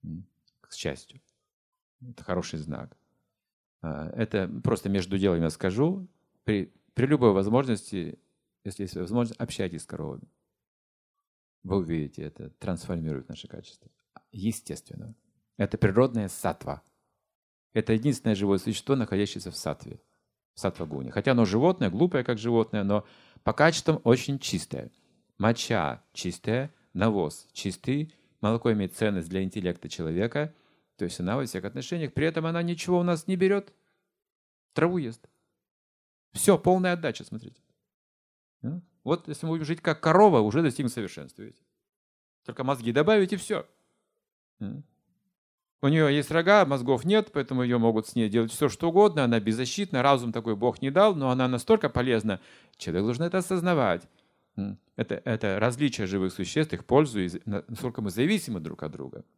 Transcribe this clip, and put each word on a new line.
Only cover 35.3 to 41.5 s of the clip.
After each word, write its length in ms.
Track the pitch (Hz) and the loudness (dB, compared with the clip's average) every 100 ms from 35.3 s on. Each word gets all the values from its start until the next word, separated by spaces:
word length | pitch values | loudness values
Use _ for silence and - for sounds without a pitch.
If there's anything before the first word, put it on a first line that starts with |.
| _ _ _ _ _ _ _ _ _ _ | _ _ _ _ _ _ _ _ _ _
Всё, 260 | - - 180 | 0 4 6
полная 340 | - 185 180 | 6 2 2
отдача, 320 | 175 156 110 | -2 -4 -6
смотрите. 360 | - 113 117 _ _ _ _ _ _ _ _ _ _ _ | -10 -12 -14 _ _ _ _ _ _ _ _ _ _ _
Да? 200 | 117 170 - _ | -10 -10 -12 _
Вот 240 | - 170 165 | -2 -2 -4
если 180 | 147 165 | -8 -4
мы 60 | |
будем 120 | 165 | -4
жить 160 | 147 160 | -4 -2
как 200 | - 156 | -2 0
корова, 400 | 160 170 208 143 | 4 8 8 8
уже 220 | 107 127 | 6 4
достигнем 280 | 160 117 127 | 2 0 -4
совершенства, 520 | 120 98 - 71 - | -4 -8 -10 -16 -16
видите? 200 | 107 | -20